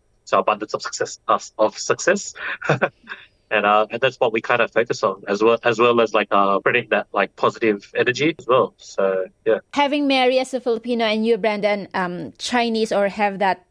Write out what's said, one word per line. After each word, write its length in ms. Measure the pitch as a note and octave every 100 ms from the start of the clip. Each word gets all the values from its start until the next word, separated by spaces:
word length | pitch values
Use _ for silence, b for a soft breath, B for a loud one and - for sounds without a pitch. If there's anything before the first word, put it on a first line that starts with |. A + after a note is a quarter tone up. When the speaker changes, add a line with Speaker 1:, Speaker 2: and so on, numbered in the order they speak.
| _ _
Speaker 1:
So 140 | - G2
abundance 360 | F#2+ G#2 G#2+
of 80 | G#2+
success, 360 | - - G#2+ - -
of, 200 | G#2 - -
of 200 | G#2+ -
success. 560 | - A#2 - G3 - B B B -
<laughs> 60 | C3+ F3 - B B B _ -
And, 140 | G#2+ G2+
uh, 180 | G#2+ G#2+
and 100 | A#2
that's 160 | C3 B2+
what 160 | B2
we 80 | A2+
kind 220 | - A#2+
of 100 | A2
focus 300 | - A#2 A#2
on 220 | G#2 F#2+ -
as 140 | G2+
well, 160 | A2 A#2
as 160 | A#2+ A2
well 220 | A#2+ A#2+
as, 140 | A2+
like, 140 | A2 G#2
uh, 280 | G2+ G2 G2
spreading 280 | C3+ A#2+ A2+
that, 200 | G#2 -
like, 240 | G#2 G2 -
positive 560 | A#2+ - A2+ G2+ -
energy 400 | A#2 A#2 A#2+ D3+ E3+
as 80 | A2+
well. 260 | B2+ F#2+ -
So, 480 | - - G2 F#2+ F#2 _
yeah. 140 | A2 G#2 -
Speaker 2:
Having 340 | - C#4+ D4 C#4
Mary 300 | C4+ B3+ C4
as 160 | C4
a 60 | B3+
Filipino 440 | B3 A3 A#3+ A#3
and 220 | A3 A3 A3+
you, 100 | A3+
Brandon, 500 | A3 G#3 G3+ G#3 F3+
um, 400 | F#3+ F3+ F3 C3+ -
Chinese 540 | - B3 A#3 A3+ A3
or 160 | G3+ G3
have 320 | G#3 G#3 F#3+
that, 260 | G3 F3+ _